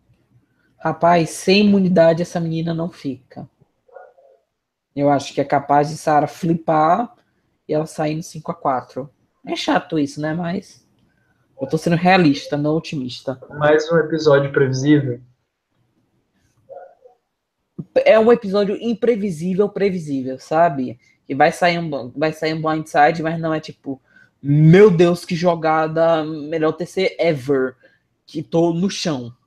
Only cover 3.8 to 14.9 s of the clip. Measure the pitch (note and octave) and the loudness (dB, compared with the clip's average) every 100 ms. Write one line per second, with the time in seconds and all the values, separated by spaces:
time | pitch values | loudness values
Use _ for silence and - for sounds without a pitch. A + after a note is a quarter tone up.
3.8 | _ - - _ _ _ _ _ _ _ | _ -20 -20 _ _ _ _ _ _ _
4.8 | _ C#3 C#3+ C#3+ - - C#3 C#3+ - C#3+ | _ -2 0 0 -2 -6 -2 -2 2 0
5.8 | D3 D#3 D#3+ D3+ D3 - E3 E3 - D#3 | 0 -4 0 0 0 -4 -4 -2 0 2
6.8 | D#3 F#3+ B3+ _ _ _ _ _ - D3+ | 2 0 -2 _ _ _ _ _ -6 -4
7.8 | D#3+ - D3+ D#3 - D#3+ E3 E3+ D3 C3 | -4 -6 -6 -6 -10 -14 -12 -6 -4 -4
8.8 | - C3 C#3+ _ _ _ C4 E4 D#4+ C4 | -6 -12 -14 _ _ _ -12 -8 -2 -2
9.8 | - D#3+ C#3+ - D#3 E3+ E3+ G3 - _ | -2 -4 -4 -6 -6 -6 -6 -8 -10 _
10.8 | _ _ _ _ _ _ _ - C3+ D#3+ | _ _ _ _ _ _ _ -12 -6 -4
11.8 | F3 E3+ F3+ F#3 D#3 C#3 - D3 D3 D#3+ | 0 2 4 4 4 0 -4 -4 -2 -2
12.8 | - D3+ B2+ - - B2 - D3 D3 D3+ | -4 -10 -10 -10 -10 -10 -12 -2 2 2
13.8 | E3 E3 D#3 D#3+ D3 C#3 C#3 D3+ C3 C3 | 2 0 0 0 2 2 2 0 0 0
14.8 | C#3+ | 2